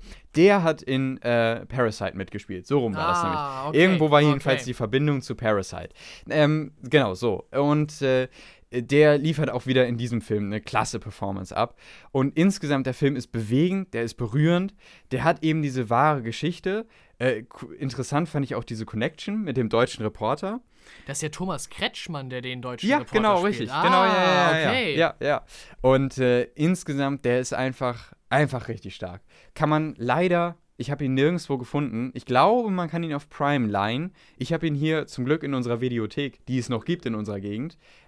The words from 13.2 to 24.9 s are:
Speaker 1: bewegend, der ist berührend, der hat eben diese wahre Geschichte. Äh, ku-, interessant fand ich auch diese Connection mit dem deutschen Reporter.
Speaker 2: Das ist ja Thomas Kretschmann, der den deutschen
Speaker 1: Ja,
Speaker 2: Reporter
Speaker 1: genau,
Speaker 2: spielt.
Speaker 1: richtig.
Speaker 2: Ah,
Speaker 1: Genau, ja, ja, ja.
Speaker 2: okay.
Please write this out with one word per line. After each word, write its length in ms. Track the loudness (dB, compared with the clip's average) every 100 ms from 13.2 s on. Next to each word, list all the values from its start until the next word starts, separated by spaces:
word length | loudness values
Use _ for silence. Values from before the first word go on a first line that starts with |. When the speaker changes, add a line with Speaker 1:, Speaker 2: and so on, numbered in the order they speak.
| -6
Speaker 1:
bewegend, 640 | -6 0 2 2 0 -4
der 80 | -6
ist 100 | -6
berührend, 600 | -6 -4 2 2 2 -2 -10 -20 -20 -6
der 100 | 0
hat 220 | 0 2
eben 180 | 0 0
diese 280 | 0 -2 0
wahre 320 | 2 4 2
Geschichte. 640 | -4 -4 -6 -4 -6 -6 -8 _ _ -4
Äh, 240 | -2 -2
ku-, 280 | -8 -18 -18
interessant 580 | -8 -8 -6 -4 -2 -2
fand 160 | -4
ich 100 | -4 -6
auch 80 |
diese 200 | -8 -8 -6
Connection 560 | -4 -4 -6 -8 -6
mit 120 | -4 -2
dem 120 | 0
deutschen 340 | 2 0 -2
Reporter. 580 | -6 -4 -4 -4 -4 -8 _ _ -20 -20 -12
Speaker 2:
Das 120 | -8
ist 40 |
ja 60 | -8
Thomas 420 | -6 -6 -6 -10
Kretschmann, 580 | -6 -6 -6 -10 -10 -8
der 120 | -8
den 180 | -8 -8
deutschen 280 | -8 -4 0
Speaker 1:
Ja, 80 | 0
Speaker 2:
Reporter 180 | 2 2
Speaker 1:
genau, 200 | 4 4
Speaker 2:
spielt. 120 | 2
Speaker 1:
richtig. 180 | -2 -4
Speaker 2:
Ah, 100 | 0
Speaker 1:
Genau, 200 | 4 6
ja, 80 | 6
ja, 460 | 4 4 4 4 4
ja. 100 | 2
Speaker 2:
okay. 280 | 2 0